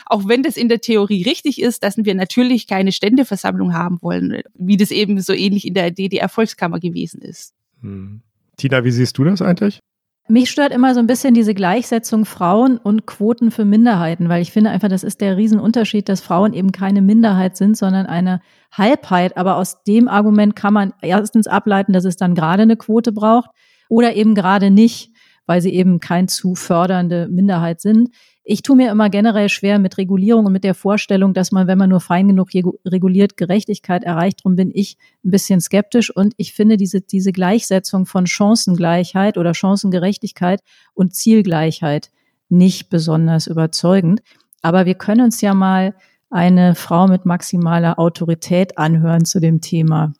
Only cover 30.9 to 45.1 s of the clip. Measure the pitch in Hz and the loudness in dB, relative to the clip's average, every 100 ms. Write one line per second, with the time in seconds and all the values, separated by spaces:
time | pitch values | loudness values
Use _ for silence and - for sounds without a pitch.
30.9 | 208 - 196 196 190 185 190 185 190 190 | -2 0 0 2 0 -2 0 2 2 4
31.9 | 185 - 175 196 190 185 185 180 - 185 | 2 0 0 2 2 0 -2 -2 -4 -4
32.9 | 180 185 185 202 - 175 233 - 202 - | -2 0 2 0 0 -2 -2 -2 -8 -4
33.9 | 180 175 165 180 - - 180 185 - 202 | -6 -4 -2 -2 -2 -2 0 0 -2 -6
34.9 | - _ _ 190 190 - 190 - 190 208 | -8 _ _ -2 -2 0 -2 0 -2 0
35.9 | 240 220 - 202 - 196 - 214 220 190 | 0 -2 0 -2 -2 -10 0 2 2 0
36.9 | 196 - 196 190 185 180 226 - 190 190 | -4 -4 -4 -2 -2 0 0 0 -4 -2
37.9 | 190 185 196 180 - 202 226 - 175 170 | -4 -2 -2 -2 0 2 2 0 0 0
38.9 | 170 175 190 202 202 170 160 190 196 202 | 0 -2 0 -2 0 -2 0 0 0 0
39.9 | 180 185 202 208 - 180 196 _ _ _ | -2 -2 -4 -8 -6 -4 -4 _ _ _
40.9 | - 185 - - 220 202 160 160 - 160 | -2 -2 -2 2 2 2 0 -2 -4 -4
41.9 | 147 - _ _ _ - 180 185 185 - | -4 -6 _ _ _ -2 4 4 2 -4
42.9 | 170 160 160 165 160 - 165 160 - 175 | -4 -2 0 2 0 -2 -4 -4 -2 0
43.9 | 196 165 208 _ _ _ _ 165 180 180 | 2 2 0 _ _ _ _ 0 0 0
44.9 | 185 - | -2 0